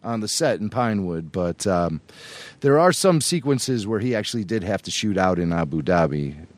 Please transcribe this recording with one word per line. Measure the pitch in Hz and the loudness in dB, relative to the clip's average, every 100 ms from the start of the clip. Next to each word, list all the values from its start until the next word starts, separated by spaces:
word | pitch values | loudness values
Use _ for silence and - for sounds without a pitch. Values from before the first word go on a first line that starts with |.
on | 113 113 | -6 -4
the | 107 | -4
set | - 156 95 | 0 0 0
in | 104 | -2
Pinewood, | 120 120 104 92 82 82 | 0 0 0 -2 -4 -6
but, | 95 87 - 104 | -2 -2 -2 0
um, | 90 85 80 - - - - - - | 2 0 -4 -10 -20 -20 -18 -18 -2
there | 139 147 | 4 6
are | 175 | 6
some | - 190 160 | 4 4 4
sequences | - 175 131 131 - 123 101 | 2 0 0 0 0 -2 -2
where | 110 | -2
he | 123 | 0
actually | 110 101 117 | -2 -2 -4
did | 92 110 | -2 -2
have | 90 98 | -2 -4
to | - | -4
shoot | - 107 95 | -4 -2 2
out | 92 87 | 2 2
in | 85 | 0
Abu | 85 80 80 | 0 -2 -2
Dhabi. | 73 87 78 73 71 73 - | 2 2 2 0 -4 -8 -16